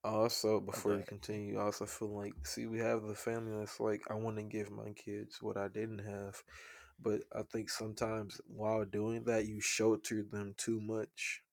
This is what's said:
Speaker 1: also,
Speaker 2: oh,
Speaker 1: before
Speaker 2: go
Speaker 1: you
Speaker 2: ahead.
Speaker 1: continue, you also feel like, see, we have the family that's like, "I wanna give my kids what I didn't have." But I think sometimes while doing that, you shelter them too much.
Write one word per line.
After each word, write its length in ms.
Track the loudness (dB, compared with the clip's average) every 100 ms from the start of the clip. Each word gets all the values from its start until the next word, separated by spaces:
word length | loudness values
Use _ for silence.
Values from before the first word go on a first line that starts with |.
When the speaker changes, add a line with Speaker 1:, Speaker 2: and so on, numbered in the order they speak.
Speaker 1:
also, 580 | 2 4 4 6 4 4 2
Speaker 2:
oh, 80 | 0
Speaker 1:
before 120 | 2
Speaker 2:
go 0 | 2
Speaker 1:
you 80 |
Speaker 2:
ahead. 20 | 0
Speaker 1:
continue, 480 | -8 -4 -4 -2
you 60 | 0
also 260 | 0 0 -6
feel 300 | -4 -4 -2
like, 320 | -6 -6 -8
see, 180 | -6 -4
we 120 | 0
have 240 | 2 2
the 120 | 0 -4
family 420 | -2 -2 -2 -4
that's 200 | -4 -2
like, 200 | 0 0 -2
"I 40 | -2
wanna 280 | -2 -2
give 280 | -4 -4 -4
my 220 | -6 -8
kids 480 | -8 -6 -6 -6 -6
what 160 | -4 -2
I 100 | -2
didn't 320 | -2 -4 -4
have." 420 | -6 -6 -6 -10 -16 -18 -18 -18 -20 -4
But 240 | 0 0 -2
I 100 | -6
think 260 | -4 -4 -4
sometimes 720 | -4 -4 -2 0 0 -4 -10 -12
while 380 | 0 4 4 2
doing 400 | 0 0 0 4
that, 200 | 4 2
you 120 | 0
shelter 600 | 0 6 8 6 4 0
them 300 | 0 -2 -4 -2
too 240 | 0 2
much. 600 | 2 0 -2 -2 -4 -4 _